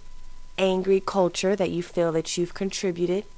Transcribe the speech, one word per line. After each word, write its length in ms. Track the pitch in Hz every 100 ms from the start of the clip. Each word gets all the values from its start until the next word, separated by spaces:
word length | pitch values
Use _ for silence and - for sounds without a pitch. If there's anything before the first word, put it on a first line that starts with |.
| - - - - - -
angry 420 | 190 185 185 190
culture 560 | - 196 175 - 190 202
that 140 | 170
you 140 | 170
feel 280 | 170 - 170
that 260 | 165 160 -
you've 180 | 175 -
contributed. 680 | 196 - 196 170 175 190 -